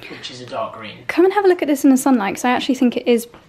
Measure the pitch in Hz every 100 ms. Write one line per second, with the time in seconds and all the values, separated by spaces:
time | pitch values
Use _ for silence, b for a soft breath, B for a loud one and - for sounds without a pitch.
0 | - - - 123 120 - - 226 214 -
1 | - 302 381 403 381 359 294 277 285 254
2 | 277 247 196 165 247 247 - 254 247 -
3 | - 233 233 -